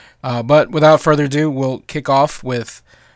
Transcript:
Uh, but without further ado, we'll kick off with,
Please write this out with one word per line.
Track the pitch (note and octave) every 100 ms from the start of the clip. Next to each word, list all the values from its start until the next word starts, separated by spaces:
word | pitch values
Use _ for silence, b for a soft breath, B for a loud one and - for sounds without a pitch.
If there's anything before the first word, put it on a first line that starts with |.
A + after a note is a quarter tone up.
| B B
Uh, | C3 A#2+
but | A#2 D3+ C#3+
without | D#3 D#3 D#3
further | E3 D3+ C#3+
ado, | C#3+ D#3
we'll | C3+ C3+ C3
kick | - D3+ C3+
off | C3+ D3 -
with, | C3 B2 A2+ - _ b b